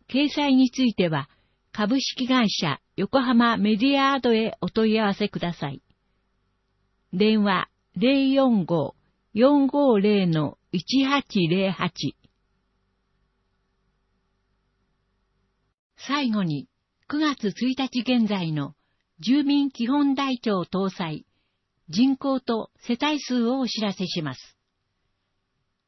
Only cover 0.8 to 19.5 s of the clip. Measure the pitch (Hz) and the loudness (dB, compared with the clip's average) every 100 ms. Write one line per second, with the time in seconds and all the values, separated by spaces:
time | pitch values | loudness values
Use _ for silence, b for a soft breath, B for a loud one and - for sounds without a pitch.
0.8 | 247 202 175 147 139 _ _ _ _ - | 0 2 0 0 -6 _ _ _ _ -4
1.8 | 208 269 - - 247 262 214 - 156 - | -2 -2 -2 -6 0 2 2 0 -4 -6
2.8 | _ - 196 269 247 233 233 202 208 214 | _ -6 0 0 2 4 4 2 0 2
3.8 | 269 277 269 277 240 220 226 - 180 220 | 2 2 0 0 2 0 0 -4 -4 0
4.8 | 220 220 208 196 208 175 175 - 143 139 | 2 2 0 -2 -4 -4 -6 -6 -10 -10
5.8 | _ _ _ _ _ _ _ _ _ _ | _ _ _ _ _ _ _ _ _ _
6.8 | _ _ - 180 214 220 202 180 - _ | _ _ -8 0 2 2 2 0 -4 _
7.8 | _ 175 240 277 269 269 262 220 165 165 | _ -2 2 2 2 2 4 2 0 -2
8.8 | 135 - _ _ _ 208 254 294 269 285 | -2 -8 _ _ _ 2 4 4 2 2
9.8 | 277 208 214 202 180 160 143 - _ 180 | 4 4 4 2 2 0 -2 -8 _ -8
10.8 | - 269 269 277 - 196 160 185 190 170 | -2 0 0 -2 -2 0 0 0 -2 -2
11.8 | 170 - 147 - _ _ _ _ _ _ | -6 -6 -10 -10 _ _ _ _ _ _
12.8 | _ _ _ _ _ _ _ _ _ _ | _ _ _ _ _ _ _ _ _ _
13.8 | _ _ _ _ _ _ _ _ _ _ | _ _ _ _ _ _ _ _ _ _
14.8 | _ _ _ _ _ _ _ _ _ _ | _ _ _ _ _ _ _ _ _ _
15.8 | _ - - 294 254 214 175 143 - _ | _ -16 -6 -4 -2 0 -2 -4 -8 _
16.8 | _ _ - 302 302 262 208 - 247 262 | _ _ -8 -2 -2 -2 -6 -4 -4 -4
17.8 | 262 247 226 247 208 196 165 151 139 - | -4 -4 0 0 0 -2 -4 -4 -6 -10
18.8 | _ _ _ - 180 285 285 | _ _ _ -8 0 0 2